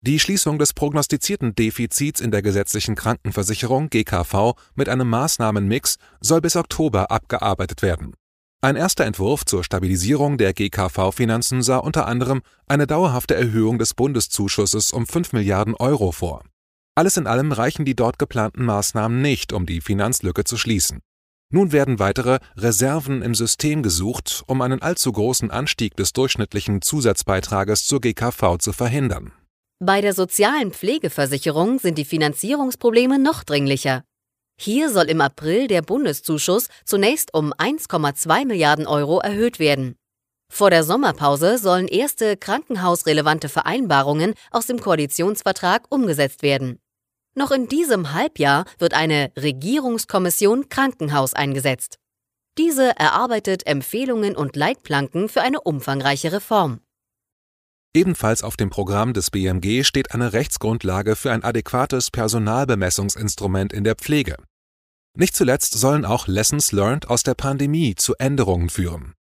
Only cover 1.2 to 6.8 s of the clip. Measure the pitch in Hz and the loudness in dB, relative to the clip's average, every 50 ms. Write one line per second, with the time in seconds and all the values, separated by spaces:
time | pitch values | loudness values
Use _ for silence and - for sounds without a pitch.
1.2 | - - 202 - - 120 101 - 117 110 - - 120 110 - - 143 147 156 - | -2 -4 -4 -2 -4 -4 0 0 0 0 0 -4 -6 -4 -2 -2 -2 -2 -4 -4
2.2 | - 117 107 104 101 104 95 101 101 - - 107 - - 107 95 - 110 120 - | -4 -2 -2 0 0 0 0 0 -2 -2 -2 -4 -2 -4 -4 -2 -2 -2 -2 -2
3.2 | _ 110 98 - 98 92 110 - - 117 131 131 151 156 - 117 107 - - 90 | _ -6 -4 -4 -2 -2 -2 -4 -2 0 0 0 0 0 0 -2 0 0 -2 -2
4.2 | 87 - - 98 104 117 120 _ - _ _ - 139 - 120 127 127 120 113 117 | -2 0 0 2 2 2 0 _ -10 _ _ -4 -2 0 0 0 0 0 0 0
5.2 | 135 160 - - 120 110 107 104 101 98 110 143 - - - - _ - _ _ | 0 0 0 0 0 0 0 2 2 2 0 0 0 -2 -6 -6 _ -20 _ _
6.2 | - 104 160 165 156 170 - 175 165 - - - | 0 2 2 2 2 2 0 0 -2 -2 -2 0